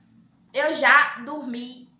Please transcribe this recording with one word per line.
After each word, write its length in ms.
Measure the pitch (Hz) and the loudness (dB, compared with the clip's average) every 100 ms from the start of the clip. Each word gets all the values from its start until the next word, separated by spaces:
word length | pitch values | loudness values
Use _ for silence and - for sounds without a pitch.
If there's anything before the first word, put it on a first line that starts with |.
| _ _ _ _ _ | _ _ _ _ _
Eu 220 | 262 302 | -4 -2
já 460 | 320 254 285 294 240 | 2 4 6 4 -4
dormi 720 | 240 302 254 240 247 254 247 _ | -12 -12 -10 -10 -12 -16 -20 _